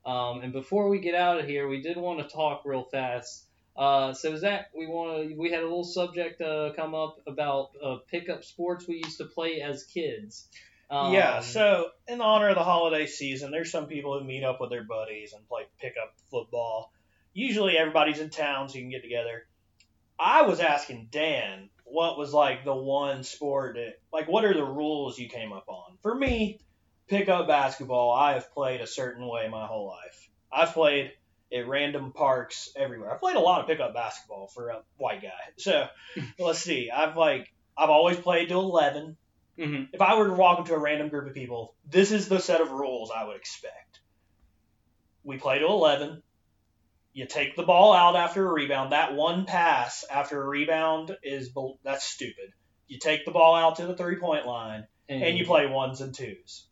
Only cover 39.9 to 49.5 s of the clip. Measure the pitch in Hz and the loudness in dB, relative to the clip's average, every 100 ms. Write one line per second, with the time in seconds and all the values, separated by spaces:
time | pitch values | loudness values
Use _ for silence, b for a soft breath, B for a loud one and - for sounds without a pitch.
39.9 | - 190 220 208 180 180 175 170 160 147 | 2 4 6 4 6 6 6 0 0 0
40.9 | 151 151 143 135 135 123 120 110 _ 143 | -2 -2 -6 -8 -12 -10 -10 -12 _ 2
41.9 | 170 196 214 180 190 180 165 151 135 139 | 4 4 2 2 0 2 2 2 0 -4
42.9 | 123 110 113 107 101 - - 104 - _ | -4 -6 -6 -8 -10 -14 -14 -14 -16 _
43.9 | - _ _ _ _ _ _ _ _ _ | -20 _ _ _ _ _ _ _ _ _
44.9 | _ _ _ 143 131 135 139 160 208 156 | _ _ _ -14 -6 0 2 4 6 6
45.9 | 143 147 165 _ _ _ _ _ _ _ | 6 -2 -10 _ _ _ _ _ _ _
46.9 | _ _ 135 127 156 139 175 170 175 214 | _ _ -14 -6 -4 -2 -2 6 10 10
47.9 | 185 175 175 170 196 190 160 139 135 135 | 10 8 6 2 0 0 0 0 -2 2
48.9 | 147 160 139 160 180 185 | 2 2 2 0 0 0